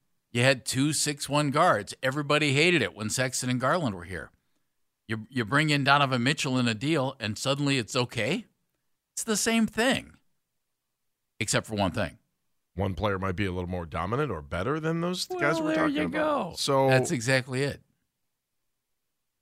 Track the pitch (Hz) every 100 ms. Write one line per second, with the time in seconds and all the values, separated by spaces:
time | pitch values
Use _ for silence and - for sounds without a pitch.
0 | _ _ _ 120 131 135 - 131 147 147
1 | 147 147 - 143 147 139 175 113 98 -
2 | 131 143 143 151 151 139 170 170 95 92
3 | 107 - 127 - 127 127 127 175 139 92
4 | 85 85 - _ _ _ _ _ _ _
5 | - 110 110 123 104 143 156 143 139 143
6 | 139 127 123 123 143 127 120 110 139 160
7 | 131 - 107 101 135 139 143 135 107 131
8 | 123 120 110 214 - _ _ _ _ _
9 | _ - - 208 240 226 220 220 247 208
10 | - - _ _ _ _ _ _ _ _
11 | _ _ _ - 107 123 - 107 95 110
12 | 82 - _ _ _ _ _ 87 98 90
13 | 104 95 95 90 98 90 90 90 85 82
14 | 90 123 147 82 71 87 104 156 160 165
15 | 175 185 - 359 294 330 311 311 311 285
16 | 285 302 302 277 185 - - 135 135 131
17 | 123 147 113 135 127 127 139 120 _ _
18 | _ _ _ _ _ _ _ _ _ _
19 | _ _ _ _